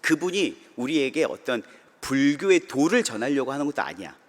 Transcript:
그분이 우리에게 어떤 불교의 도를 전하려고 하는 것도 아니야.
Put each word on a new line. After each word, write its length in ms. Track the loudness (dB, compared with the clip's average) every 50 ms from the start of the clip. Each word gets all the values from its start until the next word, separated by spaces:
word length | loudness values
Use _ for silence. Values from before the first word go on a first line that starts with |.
그분이 560 | 2 0 0 0 0 -4 0 0 -2 -2 -4 -8 -20 -20 _
우리에게 500 | -8 -6 0 0 0 0 0 0 0 0
어떤 360 | 0 -2 -6 -4 -4 -4 -4 -4 -10 -20 -20 _ _ _ _
불교의 600 | -6 -2 0 2 4 2 2 2 4 4 4 4
도를 420 | 4 0 0 0 2 4 4 2 2
전하려고 500 | 2 -2 -4 -2 0 0 0 0 -2 -4
하는 140 | -4 -4
것도 160 | -4 -2 -4 -6
아니야. 340 | -6 -6 -12 -14 -14 -16 _ _